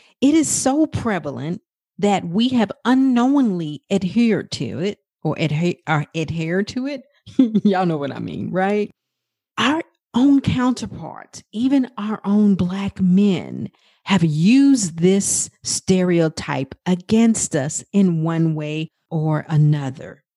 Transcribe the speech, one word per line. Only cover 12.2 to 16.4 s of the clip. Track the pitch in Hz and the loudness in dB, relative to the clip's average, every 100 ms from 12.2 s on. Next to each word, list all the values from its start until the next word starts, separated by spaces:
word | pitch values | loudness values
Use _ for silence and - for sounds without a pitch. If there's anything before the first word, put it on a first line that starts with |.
own | 190 208 208 | 0 2 4
Black | 190 175 190 196 - | 4 0 -4 -6 -2
men, | 185 185 202 175 69 64 135 - _ _ | 2 4 4 2 -4 -10 -10 -14 _ _
have | - 196 | -2 2
used | 165 151 175 262 277 269 190 165 | 2 2 4 6 6 4 0 0
this | 175 196 190 - - _ | 2 2 0 -4 -6 _
stereotype | - - - 185 180 170 160 156 | -8 -4 0 2 2 2 2 -2